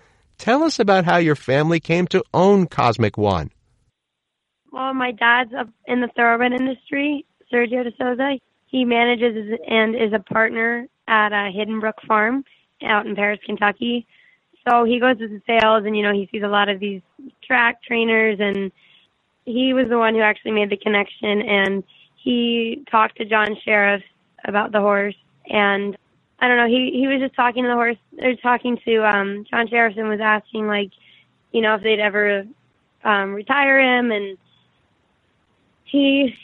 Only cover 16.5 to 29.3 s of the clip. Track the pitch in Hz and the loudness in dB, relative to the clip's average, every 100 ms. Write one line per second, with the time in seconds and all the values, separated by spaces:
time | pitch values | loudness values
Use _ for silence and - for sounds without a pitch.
16.5 | 202 202 190 202 190 - _ 269 _ - | 0 0 -2 -6 -8 -14 _ -20 _ -4
17.5 | 254 233 - - 233 226 220 220 202 202 | 0 0 -2 -6 -2 2 2 2 0 -2
18.5 | 196 190 - _ _ _ _ _ _ - | -2 -6 -10 _ _ _ _ _ _ -6
19.5 | 233 262 254 233 233 226 220 214 208 - | -2 0 2 2 2 2 2 0 0 -2
20.5 | 214 202 196 214 202 202 - 214 208 208 | -2 -2 -2 -2 -2 -2 -6 -4 -2 0
21.5 | 202 196 196 - _ _ _ 254 240 240 | 0 0 -2 -8 _ _ _ -2 0 0
22.5 | 233 226 285 - 220 220 - 214 220 208 | -2 -4 -8 -2 0 0 -2 -2 0 0
23.5 | 208 - 214 202 202 - _ _ _ - | -4 0 2 2 0 -6 _ _ _ -4
24.5 | 202 220 208 202 202 202 - _ _ - | -2 0 0 2 0 -2 -8 _ _ -4
25.5 | 214 202 196 202 190 _ _ _ - 254 | 0 0 0 -4 -8 _ _ _ -2 2
26.5 | 240 233 254 254 247 269 269 269 - 240 | 2 2 2 0 -2 -2 -2 -4 -2 -2
27.5 | 233 247 240 233 233 _ - 254 233 247 | 0 -2 0 -2 -4 _ -6 -4 -2 0
28.5 | 240 247 233 - 220 214 202 196 | 0 -2 -4 0 0 2 0 -2